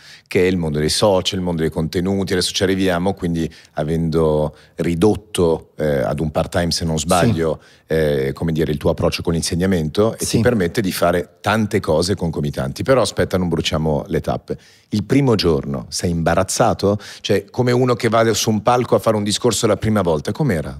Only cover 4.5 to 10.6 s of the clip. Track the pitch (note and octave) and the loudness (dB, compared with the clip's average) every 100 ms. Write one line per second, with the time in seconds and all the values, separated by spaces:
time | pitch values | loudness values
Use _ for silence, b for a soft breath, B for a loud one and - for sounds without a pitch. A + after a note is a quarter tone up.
4.5 | B B - E2 E2+ G#2+ G#2 - - E2+ | B B -6 -2 2 2 2 -4 -2 0
5.5 | D#2 - - D2+ C#2 A1 C#2+ D#2 E2+ D#2+ | 0 -4 -6 -2 0 -2 -2 -2 -4 -2
6.5 | F#2 E2+ D#2 E2 D#2+ D2+ F2+ A#2 E2+ D#2+ | -2 -2 -2 -2 -2 0 2 2 2 0
7.5 | C#2+ - - - D#2 D2+ C#2+ C2+ C#2 E2 | -4 -10 -16 -4 0 0 0 -2 -4 -4
8.5 | D#2+ D2+ D2 F2 E2 F2 - F2+ E2 D#2 | -2 -2 0 0 0 0 0 -2 -2 -2
9.5 | E2+ F#2 F#2 D#2 F2 A2 - G#2 B2+ A#2 | 0 0 0 0 0 0 0 0 2 2
10.5 | A#2 | 2